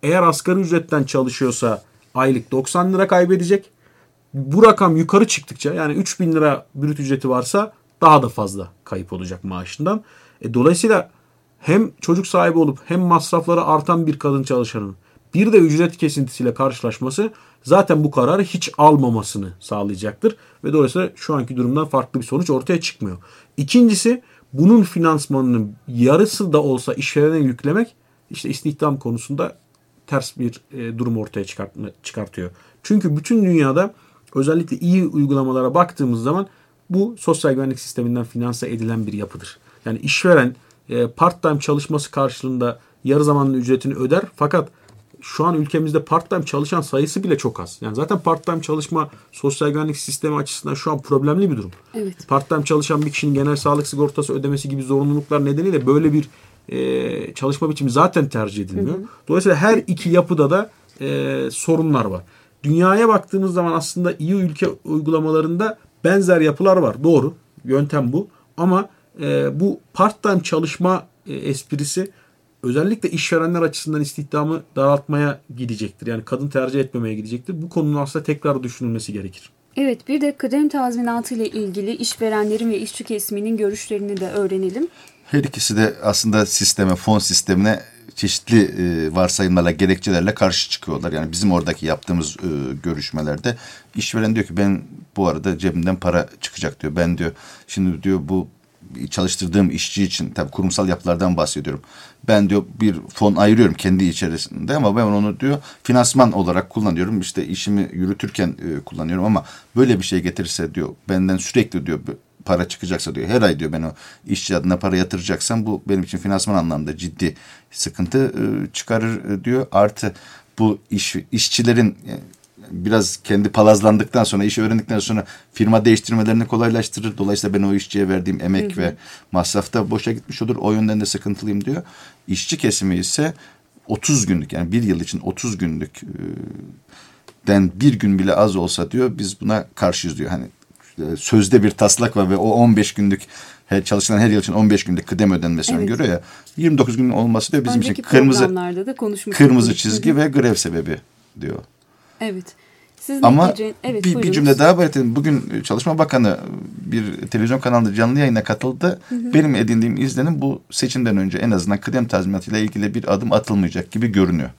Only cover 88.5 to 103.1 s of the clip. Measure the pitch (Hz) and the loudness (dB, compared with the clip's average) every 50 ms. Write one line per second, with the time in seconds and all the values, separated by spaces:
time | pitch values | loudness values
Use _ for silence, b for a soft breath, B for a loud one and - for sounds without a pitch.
88.5 | 117 113 101 - - - 90 87 85 82 80 78 80 92 92 90 - - 101 92 | 4 6 6 4 2 -2 -2 -2 0 0 -2 -2 0 2 0 2 2 0 0 2
89.5 | 90 90 85 87 85 78 98 92 95 92 - 101 95 87 87 101 107 - 101 95 | 4 4 4 2 2 2 2 2 2 2 0 0 0 2 2 0 0 2 0 2
90.5 | 90 - - - - - - - 80 67 - 85 78 78 80 80 82 87 98 101 | 2 0 -4 -4 -6 -10 -8 -8 -6 -6 -4 -4 -4 -4 -6 -6 -6 -2 0 2
91.5 | 90 87 82 82 82 - - 78 78 76 - - 90 85 80 76 - - - 90 | 2 2 0 -2 -6 -4 -4 -4 -6 -6 -4 -4 -2 -2 -2 -4 -8 -8 -6 -6
92.5 | 78 71 69 64 67 69 71 85 82 73 73 - - 78 76 76 73 76 - 123 | -4 -4 -6 -6 -8 -8 -6 -6 -6 -6 -8 -8 -8 -6 -4 -4 -6 -4 -4 -4
93.5 | 117 120 B B B B B B B - 110 - - 113 110 107 110 113 104 - | -6 -4 B B B B B B B -8 -8 -4 -4 -2 0 0 0 0 -2 -4
94.5 | 85 87 104 98 98 87 - - - - - _ _ - 95 90 76 78 73 98 | -2 -2 0 0 0 -2 -4 -12 -18 -20 -20 _ _ -2 0 0 0 -2 -2 -4
95.5 | 90 78 90 92 78 87 85 92 95 90 - 90 85 87 78 - - - - - | -4 0 -2 -2 -2 0 -2 -2 -2 -2 -2 0 0 0 -2 -2 -10 -14 -14 -12
96.5 | - - - 76 71 _ - 76 76 87 87 85 87 76 85 82 - B B B | -10 -6 -8 -8 -8 _ -8 -6 -2 0 0 0 0 -2 -4 -6 -6 B B B
97.5 | B B B B - - 95 92 87 76 - 95 95 92 73 73 95 92 90 - | B B B B -4 -2 -2 -2 -2 -2 -2 -2 -2 -2 -2 -2 -2 -2 -4 -4
98.5 | _ _ _ _ _ _ - 92 95 - 62 - - - 92 92 - - 95 87 | _ _ _ _ _ _ -20 -20 -14 -12 -10 -8 -4 -4 -2 -2 -2 -4 -6 -2
99.5 | 82 101 98 87 69 - - - - - 101 92 - - 80 - - - 82 71 | 2 2 2 2 2 -2 -6 -6 -2 -2 -2 -2 -2 -6 -8 -8 -6 -6 -8 -6
100.5 | - - 95 92 87 - 101 92 87 85 - 90 87 85 95 92 90 80 78 76 | -6 -4 -4 -2 0 0 0 0 -2 -2 -2 -2 -2 0 2 0 0 0 -2 -2
101.5 | - 73 71 78 71 - B B B B B B B B - - 110 104 101 95 | -4 -6 -8 -8 -8 -10 B B B B B B B B -2 2 2 4 4 4
102.5 | 95 104 95 - - - 113 107 92 80 - - | 2 0 0 -2 -4 0 0 0 0 -2 -6 -12